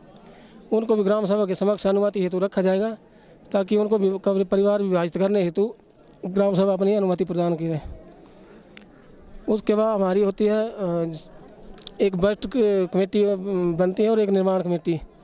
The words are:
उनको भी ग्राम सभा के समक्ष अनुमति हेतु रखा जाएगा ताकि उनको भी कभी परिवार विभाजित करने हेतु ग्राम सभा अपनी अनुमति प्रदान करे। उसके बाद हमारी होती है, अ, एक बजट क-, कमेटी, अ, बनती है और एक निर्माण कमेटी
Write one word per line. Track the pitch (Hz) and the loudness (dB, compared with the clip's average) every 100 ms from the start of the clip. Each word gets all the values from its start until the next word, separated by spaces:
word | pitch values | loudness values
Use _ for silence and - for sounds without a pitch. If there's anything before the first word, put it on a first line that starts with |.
| - - - - - - - | -12 -20 -20 -20 -20 -18 -2
उनको | 220 226 220 | -2 2 2
भी | |
ग्राम | 196 214 | 2 2
सभा | 196 208 196 | 2 0 0
के | |
समक्ष | 180 196 202 196 | 0 0 0 0
अनुमति | 196 202 196 | 2 0 0
हेतु | 180 185 | -2 0
रखा | 196 202 | -2 0
जाएगा | 185 190 220 220 - - - - - | 0 2 -2 -6 -16 -20 -20 -20 -4
ताकि | 202 190 208 | -2 0 0
उनको | 208 214 | 2 2
भी | 196 190 | 0 0
कभी | 202 196 | 0 0
परिवार | 190 196 202 208 | 0 2 2 2
विभाजित | 196 180 170 170 | 0 0 0 -2
करने | 196 208 | 0 2
हेतु | 175 165 214 - - _ - - 190 | 0 0 -2 -4 -20 _ -20 -12 -6
ग्राम | 196 202 | 0 2
सभा | 185 196 | 2 2
अपनी | 185 196 | 2 2
अनुमति | 214 190 175 | 2 0 0
प्रदान | 180 175 175 | -2 0 0
करे। | 165 165 156 - - - - - - - - - - - - - - - - - | -2 -4 -6 -8 -16 -20 -20 -20 -20 -20 -20 -20 -20 -20 -20 -20 -20 -20 -12 -4
उसके | 214 - | -2 0
बाद | 208 220 | 0 2
हमारी | 208 190 190 | 0 0 0
होती | 196 190 208 | 0 0 0
है, | 214 220 | 0 -2
अ, | 208 185 170 165 160 - - - - - - - - | -4 -4 -2 -4 -8 -16 -20 -20 -20 -20 -18 -12 -2
एक | 196 185 | -2 2
बजट | 202 208 202 | 0 0 -4
क-, | 262 208 196 180 | 0 2 2 0
कमेटी, | 175 190 208 | 0 0 2
अ, | 202 190 196 190 175 165 | 2 0 -2 -2 0 0
बनती | 180 190 | 0 0
है | 220 | 0
और | 220 | 2
एक | 202 | 2
निर्माण | 196 190 190 | 2 2 0
कमेटी | 175 175 - 160 - - | -2 -4 -2 -4 -6 -20